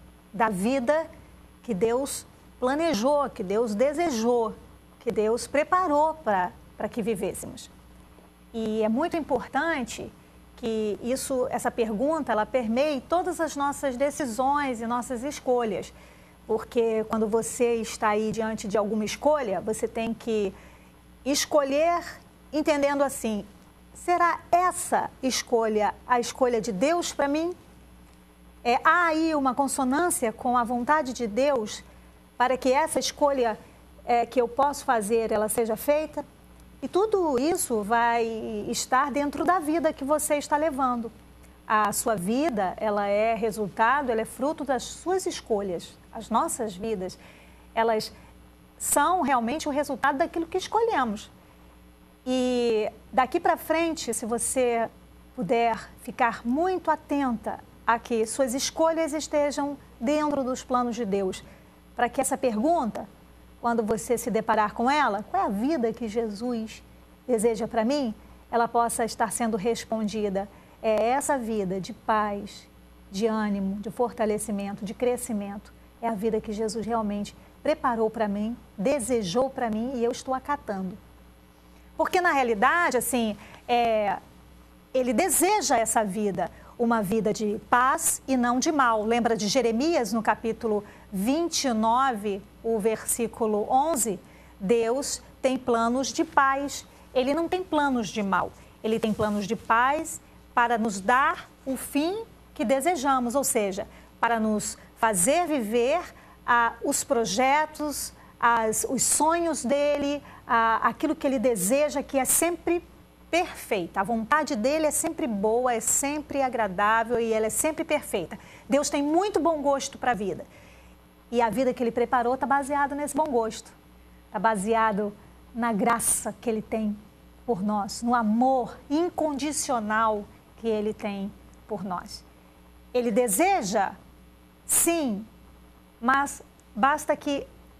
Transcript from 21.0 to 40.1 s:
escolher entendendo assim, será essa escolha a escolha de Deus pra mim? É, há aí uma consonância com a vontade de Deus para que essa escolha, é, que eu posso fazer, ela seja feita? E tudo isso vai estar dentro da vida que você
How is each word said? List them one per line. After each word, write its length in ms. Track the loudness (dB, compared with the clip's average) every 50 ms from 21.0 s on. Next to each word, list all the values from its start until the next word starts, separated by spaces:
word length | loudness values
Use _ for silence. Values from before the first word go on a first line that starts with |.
| -20 -20 -20 -8 -4
escolher 760 | -2 0 0 0 2 2 2 2 4 2 2 2 2 2 0 -2 -6 -14 -16 -20 -20 -20 -20 -18 -6
entendendo 520 | -4 -2 0 2 2 2 2 2 2 2 0
assim, 420 | 0 0 -4 -4 -4 -4 -4 -6 -10 -16 -20 -20 -20 -20 -20 -20 -20 -20
será 460 | -8 -2 0 2 4 4 2 2 -2 0 2
essa 600 | 2 4 4 2 0 -2 -4 -2 0 0 0 -2 -6 -4
escolha 720 | -4 -2 -2 -2 -2 0 0 2 2 2 0 0 0 0 -2 -6 -2 0
a 140 | 0 0
escolha 400 | 0 -2 0 0 2 2 2 0
de 100 | -2 -2
Deus 400 | -2 0 2 2 2 2 0 -2
pra 160 | -2 -2 0 0
mim? 260 | 0 0 -2 -2 -6 -8 -14 -20 -20 -20 -20 -20 -20 -20 -20 -20 -20 -20 -20 -20 -20 -20 -20 -20 -20 -6 -2
É, 160 | 0 0 2 4
há 240 | 4 4 4 4 2
aí 280 | 2 2 0 0 0
uma 180 | 0 0 0 0
consonância 800 | 0 0 -2 0 0 0 0 2 2 2 0 0 0 -2 -2
com 260 | -2 -2 -2 0 2 2
a 60 | 2
vontade 480 | 0 -2 -2 0 2 2 2 0 -2
de 160 | -4 -6 -6 -4
Deus 560 | 0 2 2 2 2 0 -2 -4 -8 -12 -14 -18 -20 -20 -20 -20 -20 -20 -20 -20 -2 0
para 200 | 2 2 2 2
que 140 | 2 2
essa 260 | 4 4 2 2 0 -2
escolha, 640 | -2 -4 0 2 2 2 4 2 2 0 0 -4 -10 -18 -20 -20 -20 -20 -20 -16 -2
é, 200 | 0 2 2 2
que 140 | 2 0 0
eu 80 | 0 0
posso 380 | 2 2 2 2 0 -2 0
fazer, 480 | 0 0 2 2 2 0 0 2 0 0
ela 160 | 0 0 0
seja 260 | 0 0 0 0 -2
feita? 500 | -2 0 2 2 2 0 -2 -6 -10 -10 -10 -16 -20 -20 -20 -20 -20 -20 -20 -14 -12
E 60 | -10 -2
tudo 500 | 2 2 2 4 2 2 2 2 2 2
isso 460 | 2 2 0 0 -2 -2 -2 -2 0
vai 420 | 2 2 4 4 4 2 2 0 -2 -4 -6 -6 -6 -6 -6 -6 -4
estar 420 | -4 -4 -2 2 2 2 2 2
dentro 320 | 0 -2 -2 -2 -2 0 2
da 160 | 2 2 2
vida 320 | 2 0 0 0 0 0
que 140 | -2 -2 -2
você 300 | 0